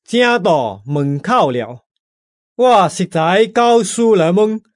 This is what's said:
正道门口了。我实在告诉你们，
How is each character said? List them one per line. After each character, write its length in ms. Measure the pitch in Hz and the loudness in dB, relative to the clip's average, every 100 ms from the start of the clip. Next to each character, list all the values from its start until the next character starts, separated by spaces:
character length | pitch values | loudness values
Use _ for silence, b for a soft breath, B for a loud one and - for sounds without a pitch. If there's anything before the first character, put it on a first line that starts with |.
| _ | _
正 360 | 233 240 240 | -2 0 0
道 400 | 190 156 117 98 110 | 0 0 -2 -8 -6
门 340 | 147 139 143 | -4 -2 -4
口 320 | 175 247 160 | -2 0 0
了。 320 | 123 113 123 _ _ _ _ _ _ _ - | -2 -8 -12 _ _ _ _ _ _ _ -2
我 340 | 254 226 175 | 2 4 2
实 160 | - 180 | -2 -6
在 400 | 165 160 190 226 | -2 0 0 0
告 360 | 233 240 233 | 0 2 2
诉 320 | 208 - 233 208 | 0 0 2 2
你 160 | 160 | 2
们， 300 | 180 214 220 - | 2 0 -2 -12